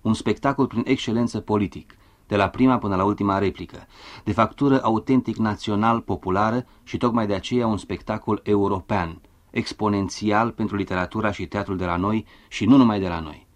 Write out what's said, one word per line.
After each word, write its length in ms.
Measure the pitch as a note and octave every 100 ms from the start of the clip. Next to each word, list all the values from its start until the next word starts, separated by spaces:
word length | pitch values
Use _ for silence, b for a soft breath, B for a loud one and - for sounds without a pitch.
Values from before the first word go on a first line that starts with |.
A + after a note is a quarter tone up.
Un 140 | A2
spectacol 520 | G#2+ - G#2 C#3 C#3 B2+
prin 160 | A2+ A#2
excelență 540 | C3 - A2+ A#2 G#2+
politic, 560 | - G#2+ G#2 - - - b b _
de 100 | G#2
la 120 | G2
prima 300 | - B2+ B2
până 180 | G#2 F#2+
la 80 |
ultima 340 | G2+ G#2 G2+ G2
replică, 480 | G2 - F2+ - - B B B
de 80 | -
factură 500 | G#2 G#2+ - C#3+ C3+
autentic 540 | A#2 A2 G#2+ C3 A#2 A2
național-populară 1300 | G#2+ G#2 - G#2 A2 A#2 - F#2+ F#2+ F#2+ G#2+ A#2+ B2+ b
și 140 | - A2
tocmai 300 | B2 A#2 G#2+
de 80 |
aceea 320 | G2 - B2 A#2
un 100 | G#2
spectacol 640 | - F2+ - G#2+ - G#2
european, 760 | - G#2 G2 G2 - G#2 E2+ E2+ _ _ _
exponențial 1000 | A2 A2 - G#2+ G2+ F#2+ - G#2+ G#2 A2+
pentru 260 | - G#2+ G2+
literatura 560 | F#2+ F#2 F2+ A2 G#2+
și 140 | G2 F#2
teatrul 300 | G2+ G2 F#2+
de 80 |
la 120 | F2+ F2
noi 300 | G2 A2 b b b
și 160 | -
nu 120 | G#2 C#3
numai 240 | A#2+ G#2
de 80 | F#2+
la 120 | E2+
noi. 260 | D#2 D2+ _